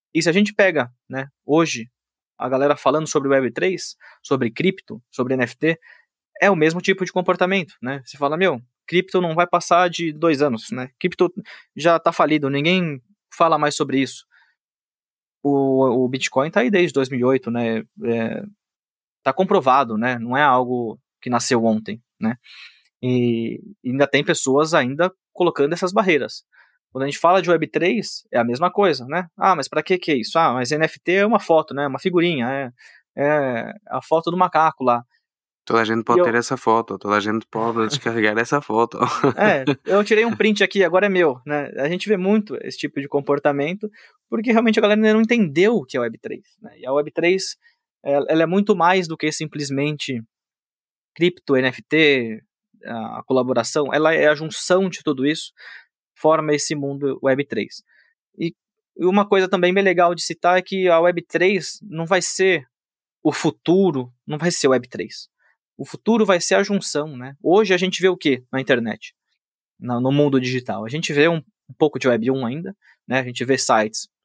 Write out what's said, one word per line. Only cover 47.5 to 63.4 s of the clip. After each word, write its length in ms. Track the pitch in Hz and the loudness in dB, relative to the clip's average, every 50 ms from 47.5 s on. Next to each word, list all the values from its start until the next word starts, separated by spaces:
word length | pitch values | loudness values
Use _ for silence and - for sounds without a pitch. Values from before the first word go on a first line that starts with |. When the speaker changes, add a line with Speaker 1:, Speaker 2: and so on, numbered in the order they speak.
| - - _ _ _ _ _ _ _ _ - | -12 -14 _ _ _ _ _ _ _ _ -4
Speaker 1:
ela, 220 | 139 139 147 151 | -2 0 0 0
ela 140 | - 160 160 | 0 2 2
é 60 | 165 | 2
muito 280 | 160 180 202 208 214 208 | 2 2 0 2 2 2
mais 320 | 175 165 175 190 190 180 | 2 4 4 4 2 0
do 80 | 160 160 | -4 -6
que 160 | - - 156 | -6 -4 -4
simplesmente 920 | 151 - 160 147 - 151 143 135 139 135 143 151 151 143 - - 131 117 113 - _ _ _ _ _ _ _ _ _ _ _ _ _ _ _ _ _ | -4 -4 -6 -8 -8 -8 -6 -4 -4 -4 -2 -4 -4 -6 -8 -8 -8 -8 -10 -12 _ _ _ _ _ _ _ _ _ _ _ _ _ _ _ _ _
cripto, 420 | - 165 180 180 - _ - 139 | -2 0 0 0 -4 _ 0 0
N 120 | 131 131 | 2 2
F 160 | 131 - - - | 0 -2 -6 -6
T, 580 | _ 151 156 160 147 139 131 117 113 110 110 - _ _ _ _ _ _ _ - | _ 2 4 4 4 4 2 0 -4 -8 -12 -16 _ _ _ _ _ _ _ -14
a, 360 | - 117 113 107 - 117 - | -12 -10 -10 -10 -10 -10 -12
a 40 | - | -4
colaboração, 720 | - 131 127 123 127 123 117 139 - - 156 147 131 - | 0 0 2 2 2 0 -2 -2 -2 -2 -2 -2 0 0
ela 180 | 147 156 156 | 0 2 2
é 160 | 160 151 151 | 2 4 2
a 60 | 151 151 | 2 2
junção 560 | 147 160 156 - - - - 180 185 196 180 | 0 -4 -8 -8 -6 -2 0 2 2 2 -2
de 140 | - - - | -4 -6 -6
tudo 200 | 156 143 131 131 | -4 -4 0 -2
isso, 300 | 147 156 156 - - - - - - - - - _ _ _ _ _ _ - | -2 -2 -2 -8 -12 -16 -20 -20 -20 -20 -20 -20 _ _ _ _ _ _ 0
forma 340 | - 156 156 156 156 151 151 | 2 2 2 2 2 0 0
esse 220 | 143 - - 160 | 0 -2 -4 -4
mundo 440 | 147 139 139 139 139 143 139 131 - - | -6 -6 -6 -6 -4 -4 -4 -4 -2 0
web 220 | 135 131 135 143 | 0 0 0 -2
três. 380 | 135 - 110 110 110 - - - _ _ _ _ _ _ _ _ _ _ | -4 -6 -6 -6 -6 -10 -18 -20 _ _ _ _ _ _ _ _ _ _
E, 160 | - 165 170 - _ _ _ _ _ _ _ _ | -8 -8 -8 -8 _ _ _ _ _ _ _ _
e 80 | - 160 | -2 0
uma 220 | 185 190 208 202 | 2 2 2 2
coisa 200 | 208 208 196 185 | 2 2 2 2
também 260 | 185 196 180 180 180 185 | 2 2 2 2 2 2
bem 100 | 202 196 | 2 2
legal 300 | 190 175 175 175 170 175 | 2 4 4 2 2 2
de 80 | 165 | -2
citar 360 | - - 165 - - 175 180 | -6 -8 -6 -2 0 2 2
é 40 | 185 | 2
que 260 | 180 - 190 190 185 180 | 0 -2 -4 0 2 4
a 100 | 165 165 | 4 4
web 220 | 170 175 175 170 | 4 2 0 -2
três 580 | 160 - - 160 175 190 208 185 147 - - - | -4 -4 -2 0 2 2 2 0 -4 -8 -12 -14
não 240 | - 104 143 160 165 | -14 -10 -8 -8 -2
vai 160 | 160 196 175 | -2 0 0
ser 460 | - - - - 185 190 180 151 127 - _ _ _ _ _ _ _ _ _ _ - | 0 -2 -2 0 2 2 2 0 -4 -10 _ _ _ _ _ _ _ _ _ _ -2
o 80 | 156 | -2
futuro, 800 | 143 - | -2 0